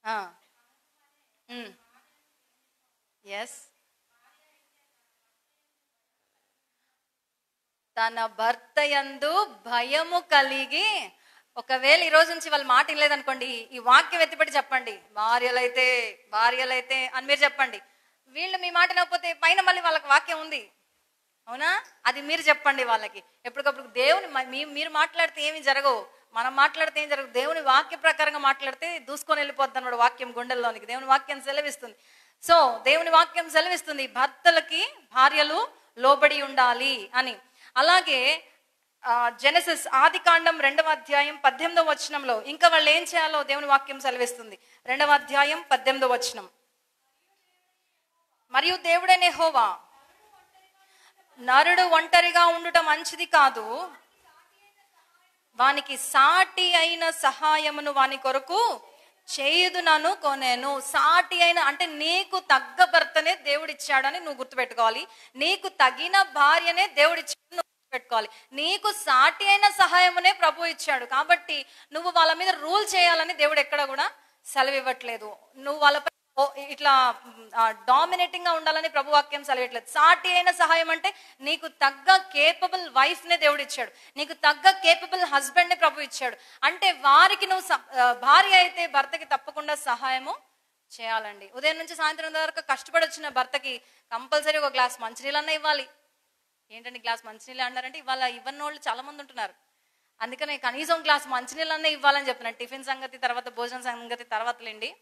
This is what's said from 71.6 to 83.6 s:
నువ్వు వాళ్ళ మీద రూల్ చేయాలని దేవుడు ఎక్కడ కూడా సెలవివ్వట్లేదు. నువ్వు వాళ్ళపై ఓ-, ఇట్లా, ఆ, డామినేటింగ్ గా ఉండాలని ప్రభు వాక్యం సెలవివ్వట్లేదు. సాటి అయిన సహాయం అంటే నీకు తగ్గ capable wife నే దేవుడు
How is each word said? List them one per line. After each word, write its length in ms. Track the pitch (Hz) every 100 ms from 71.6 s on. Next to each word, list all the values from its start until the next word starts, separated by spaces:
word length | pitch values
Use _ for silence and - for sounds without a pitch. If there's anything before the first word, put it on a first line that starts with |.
| 269 - _
నువ్వు 180 | 302 349
వాళ్ళ 220 | 339 320
మీద 160 | 320 370
రూల్ 380 | 320 302 381 415
చేయాలని 400 | 381 349 330 320
దేవుడు 260 | 359 294 302
ఎక్కడ 240 | 285 294
కూడా 260 | 277 269 370 - _ _ -
సెలవివ్వట్లేదు. 920 | 269 269 269 254 247 240 226 214 196 _ 262
నువ్వు 260 | 277 302
వాళ్ళపై 260 | 285 294 294 _ _ -
ఓ-, 160 | 277 277 277
ఇట్లా, 540 | 277 294 269 254 226 247 226 220 226
ఆ, 140 | 226
డామినేటింగ్ 760 | 220 - 262 349 359 359 359 349
గా 60 |
ఉండాలని 360 | 330 320 311 320
ప్రభు 220 | 302 277
వాక్యం 340 | 294 285 285
సెలవివ్వట్లేదు. 420 | 285 254 247 233 -
సాటి 460 | 208 311 349 359
అయిన 180 | 359 359
సహాయం 400 | 349 320 330 330
అంటే 240 | 320 370 - - _
నీకు 280 | 277 320 320
తగ్గ 480 | _ 277 269 - 381
capable 720 | 381 285 311 339 370 370 330
wife 380 | 254 285 349 339
నే 100 | 339
దేవుడు 260 | 302 294